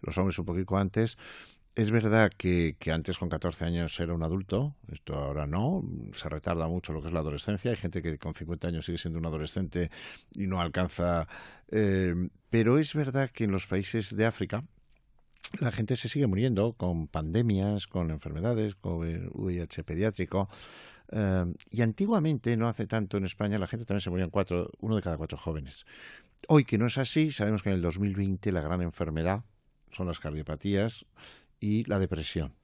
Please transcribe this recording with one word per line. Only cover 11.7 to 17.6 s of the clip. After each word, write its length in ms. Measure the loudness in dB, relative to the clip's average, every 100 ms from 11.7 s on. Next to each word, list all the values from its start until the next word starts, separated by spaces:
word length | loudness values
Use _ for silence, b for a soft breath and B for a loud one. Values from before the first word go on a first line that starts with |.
| 2 4 4 2 0 -2 -6 _
pero 300 | 2 6 4
es 160 | 4
verdad 340 | 0 0 0 -2
que 160 | 0
en 80 | 0
los 140 | 0 0
países 500 | -2 0 -2 -2 2
de 80 |
África 400 | 2 2 -4 -4 -6 _ _ _ _ _ _ _ -14 -2
la 100 | -2
gente 260 | 0 0 0
se 120 | 0
sigue 180 | 2 4
muriendo 460 | 4 4 4 2
con 360 | 2 0 0 0
pandemias, 800 | -2 0 2 4 4